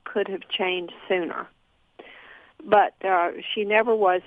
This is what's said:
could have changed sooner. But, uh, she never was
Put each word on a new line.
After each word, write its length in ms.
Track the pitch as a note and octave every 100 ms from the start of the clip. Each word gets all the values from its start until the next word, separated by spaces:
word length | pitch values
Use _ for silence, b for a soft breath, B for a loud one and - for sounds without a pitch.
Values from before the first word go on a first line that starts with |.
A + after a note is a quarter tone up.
could 240 | - G#3 G3
have 140 | G3 -
changed 420 | - F#3 F3+ F3 - -
sooner. 400 | F#3 D#3+ - - _ _ _ _ - B B B B B - D#4
But, 300 | G#3 F#3 -
uh, 280 | F#3+ F#3 F3 - -
she 100 | A3
never 320 | G3+ G#3+ A3+ A3
was 260 | F#3+ F3+